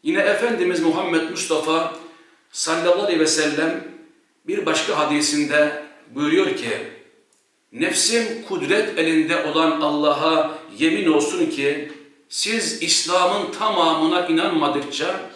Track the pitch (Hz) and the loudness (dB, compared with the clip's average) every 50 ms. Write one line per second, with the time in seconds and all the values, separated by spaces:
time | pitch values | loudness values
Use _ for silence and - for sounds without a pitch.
0 | _ 160 160 - 185 202 202 208 233 240 226 180 180 180 180 160 160 160 160 170 | _ 0 0 2 2 2 2 2 0 0 0 0 0 0 0 2 0 0 0 0
1 | 180 170 170 160 160 160 - - - - 165 151 147 156 160 165 165 - - - | -2 0 0 -2 -2 -2 -6 -6 -4 -2 -2 -2 0 0 0 0 -2 -2 -6 -10
2 | - - - - - _ _ _ _ _ - - - 160 165 170 165 175 180 190 | -16 -20 -20 -20 -20 _ _ _ _ _ -8 -6 -4 -2 -2 0 2 2 2 2
3 | - 180 175 160 160 151 - 156 156 147 143 147 160 - - - - - - - | 2 0 2 2 2 2 2 2 0 0 0 0 0 -2 -2 -4 -8 -12 -18 -20
4 | - - _ _ _ _ _ _ _ 160 190 208 - 165 156 156 - - 147 151 | -20 -20 _ _ _ _ _ _ _ -6 -4 -4 -2 0 -2 -2 0 -2 0 0
5 | 151 151 147 147 147 151 147 147 147 139 147 151 151 147 - - - - - - | 0 0 2 0 0 0 0 0 0 2 4 2 2 2 0 -6 -12 -14 -20 -20
6 | - - 113 135 147 151 160 190 196 - - - 117 117 107 92 - - - - | -20 -14 -6 -4 0 2 4 4 2 2 -2 -4 -4 -6 -6 -6 -8 -12 -14 -18
7 | - _ _ _ _ _ _ _ _ _ _ _ _ _ - 117 156 190 - - | -20 _ _ _ _ _ _ _ _ _ _ _ _ _ -8 -4 -4 -2 0 0
8 | - - 226 233 226 214 - 226 - - 190 170 180 - 190 214 214 - - 170 | 0 2 2 0 0 0 -6 -8 -8 -6 -6 -4 0 0 0 0 0 -2 -2 -2
9 | 160 160 160 156 156 - 175 - 156 151 147 160 160 156 151 151 151 147 151 147 | 0 2 2 2 2 2 0 -2 -2 0 0 2 2 2 2 2 0 0 0 2
10 | 147 151 147 - 156 160 160 156 151 151 - - - - - 107 147 160 160 - | 2 2 2 2 2 2 2 2 0 0 -4 -10 -14 -18 -4 0 0 2 2 2
11 | 185 165 156 147 147 156 175 180 165 151 - 135 139 143 143 143 - - - - | 2 4 4 4 2 2 0 0 -2 -2 -2 -2 -2 -2 -2 -2 -6 -10 -14 -18
12 | - - _ _ _ _ - - - 208 226 226 190 - - - 165 - - - | -20 -20 _ _ _ _ -6 -6 -4 -2 -2 -2 -2 -4 -4 -4 -2 0 0 0
13 | - 165 180 185 180 180 190 202 180 - - - 214 214 202 180 165 165 160 156 | 0 2 2 4 4 4 2 0 -2 -4 -4 -2 -2 0 2 2 2 2 4 4
14 | 156 160 165 180 175 165 160 165 175 165 170 160 147 143 - 143 139 - - - | 2 4 4 2 2 2 2 2 2 2 0 2 2 2 0 0 -2 -4 -4 -4
15 | 156 180 190 190 - - - | -4 -2 -4 -4 -8 -12 -16